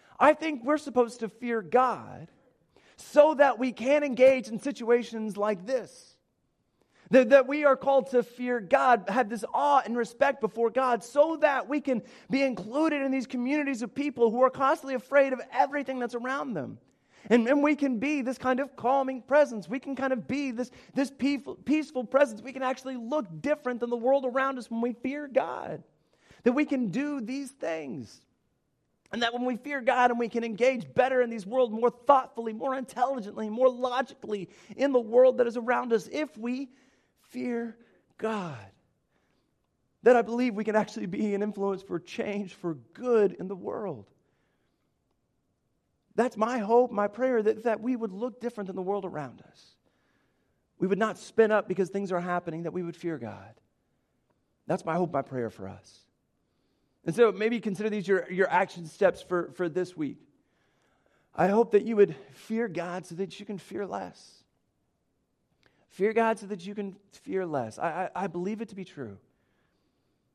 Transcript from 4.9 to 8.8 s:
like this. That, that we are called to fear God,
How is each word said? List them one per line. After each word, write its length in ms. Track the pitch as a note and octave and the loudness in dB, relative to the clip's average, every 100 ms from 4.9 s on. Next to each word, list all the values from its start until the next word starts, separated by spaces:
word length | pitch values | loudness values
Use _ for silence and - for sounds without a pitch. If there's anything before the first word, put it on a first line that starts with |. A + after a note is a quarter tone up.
| A#3+ A3+ A3+ A3 G3+ | 2 0 -8 -8 -4
like 260 | G#3 G3 | -4 -4
this. 520 | F#3+ C4 F3+ - - _ _ _ _ _ _ _ _ _ - | -4 -6 -6 -18 -20 _ _ _ _ _ _ _ _ _ 4
That, 200 | B3 A#3 | 6 8
that 160 | C4+ B3 | 6 6
we 180 | D4 | 2
are 100 | D4 | 2
called 360 | C4 C#4 C#4 C4+ | 2 2 2 2
to 120 | B3 | 0
fear 380 | - - B3 A#3+ | -2 -6 -4 -4
God, 440 | F3+ C4+ | 2 2